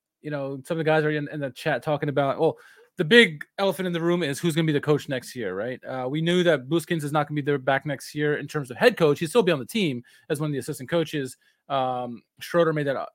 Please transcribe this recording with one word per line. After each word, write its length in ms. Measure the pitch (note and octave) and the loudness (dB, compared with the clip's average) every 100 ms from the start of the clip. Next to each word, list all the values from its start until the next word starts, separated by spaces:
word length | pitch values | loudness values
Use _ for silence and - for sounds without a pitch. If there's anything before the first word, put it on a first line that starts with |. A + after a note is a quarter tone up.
| _ _ | _ _
you 80 | D3+ | -10
know, 320 | C#3+ C3+ C#3 | -6 -6 -8
some 120 | - E3 | -6 -2
of 20 | |
the 60 | |
guys 200 | D#3 D#3 | 2 2
are 60 | D3+ | 2
in, 180 | D3+ D3 | -2 -4
in 100 | D3+ | -6
the 100 | C#3 | -8
chat 320 | - D#3 C3 | -4 -2 -2
talking 280 | - D3 D3 | -2 -2 0
about, 300 | C#3 C#3 A2 | 0 0 2
well, 160 | D#3+ D#3 - - _ - | 2 0 -10 -20 _ -4
the 80 | D#3+ | 6
big 380 | A#3+ G3+ D3+ - - | 8 8 2 -10 -2
elephant 300 | G3 F#3 F#3 | -2 0 -2
in 60 | |
the 80 | E3+ | 0
room 200 | E3+ F3 | 0 2
is 160 | D3 C#3 | 0 0
who's 160 | E3+ | 0
gonna 140 | D#3 D#3+ | 2 2
be 60 | |
the 60 | C#3+ | 2
coach 300 | - D3 - | 2 0 0
next 260 | C3 - B2+ | -6 -6 -6
year, 200 | G2+ F#2 | -4 -4
right? 280 | A#2 B2 | -6 -8
Uh, 240 | A#2 C3 B2+ | -8 -6 -4
we 140 | D3+ | -2
knew 220 | E3 F3+ | 2 4
that 260 | F3 D3 B2+ | 4 2 0
Blueskins 340 | E3 D#3 E3+ | -2 -2 -4
is 80 | D3 | 0
not 160 | D3+ D3 | -2 0
gonna 140 | D3+ | -2
be 0 | |
there 160 | C#3+ C#3+ | -2 0
back 300 | C3 C3+ D3+ | 0 0 -2
next 260 | C3+ - | -8 -8
year 240 | D3 D3 C#3 | -2 -2 -2
in 100 | C#3+ | -4
terms 220 | D#3 C3 | -8 -8
of 80 | A2+ | 2
head 180 | A3+ G3+ | 2 4
coach. 220 | D#3+ - | 2 2
He'll 120 | D#3+ | 2
still 120 | B3 | 2
be 100 | F#3 | 2
on 60 | D3+ | 0
the 80 | A2+ | -2
team 380 | A3+ E3+ A#2+ - _ - | -2 0 -2 -10 _ -6
as 100 | D3 | -4
one 120 | D3+ | -2
of 0 | |
the 80 | C#3 | -4
assistant 280 | B2 C3+ B2+ | -6 -10 -2
coaches. 500 | E3+ D#3 D3+ C3 - _ _ - | -2 -2 -4 -6 -10 _ _ -6
Um, 520 | C#3 B2+ B2 B2 A#2 _ _ | -2 -2 -4 -8 -12 _ _
Schroeder 340 | - F3 E3 | -2 2 2
made 120 | D3+ C#3 | 2 -2
that, 200 | B2 D#2 | -4 -8